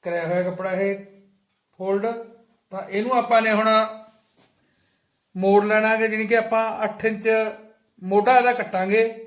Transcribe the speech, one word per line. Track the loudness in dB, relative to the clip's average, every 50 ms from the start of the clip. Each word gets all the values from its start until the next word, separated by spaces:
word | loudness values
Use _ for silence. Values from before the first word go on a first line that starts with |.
ਕਰਿਆ | _ -4 -4 -4 -2 -2
ਹੋਇਆ | -2 -2 -2
ਕੱਪੜਾ | -2 -4 -6 -6 -6
ਇਹ | -4 -2 -2 -2 -4 -6 -10 -18 -20 _ _ _ _ _ _ _ _ _ _ _ _ _
ਫੋਲਡ। | -4 -2 -2 -2 -2 -4 -6 -6 -10 -16 -20 _ _ _ _ _ _ _
ਤਾਂ | -14 -14 -12 -6
ਇਹਨੂੰ | -6 -4 -2 0 0
ਆਪਾਂ | 0 2 4 2 4
ਨੇ | 4 4
ਹੁਣ | 0 2 2 2 2 2 2 0 -6 -14 -20 -20 _ _ _ _ _ _ _ _ _ _ _ _ _ _ _ _ _ _ _ _ _ _ _ _ _ -2
ਮੋੜ | 2 4 4 4 4
ਲੈਣਾ | 4 2 2 2 2
ਹੈਗਾ, | 0 0 0 -2
ਜਾਣੀ | -2 -2 -2 2
ਕਿ | 2 0
ਆਪਾਂ | 2 0 0 -2 -2 -2 -4 -4 -6
ਅੱਠ | -6 -6 -4 -4
ਇੰਚ | -4 -4 -2 -2 0 0 0 0 -2 -6 -12 -20 -20 _ _ _ _ _ _ -8
ਮੋਢਾ | 0 0 2 4 6 4 6
ਇਹਦਾ | 6 4 0
ਕੱਟਾਂਗੇ | 0 -4 -6 -4 -4 -2 0 2 2 2 0 -2 -10 -16